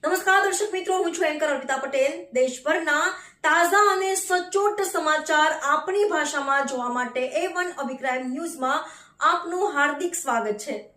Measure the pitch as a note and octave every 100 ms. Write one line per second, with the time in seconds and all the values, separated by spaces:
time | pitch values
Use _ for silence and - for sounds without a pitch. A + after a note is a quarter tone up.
0 | D4+ F4 - G4 G4+ F#4 G#4 F#4 F4+ F#4
1 | F4 E4 E4 D4+ D4+ C4+ B3+ C4+ C4+ C4+
2 | C4+ E4+ - A#3+ C4 B3+ C#4+ E4+ D#4+ D4
3 | F4 F4 - _ D#4 E4 F4 G4 G#4 F#4+
4 | F#4+ F#4+ - F4+ F4 F#4+ G4+ G#4 F#4+ F4
5 | D#4 D#4 - D4+ D#4 D#4 C#4 D4+ D#4 G4
6 | G#4 D#4+ D4 D4 C#4 C#4 C4+ C4 A#3+ A#3+
7 | B3 B3+ B3+ D#4 F#4 F4+ F4+ - C#4 C4
8 | C4 B3+ B3+ C4 E4 - C4 D4+ D#4 -
9 | - _ D4+ F4 E4+ F4+ G4+ C#4+ C#4+ C#4+
10 | F4 - - A#3 A3 G#3 - G#3 -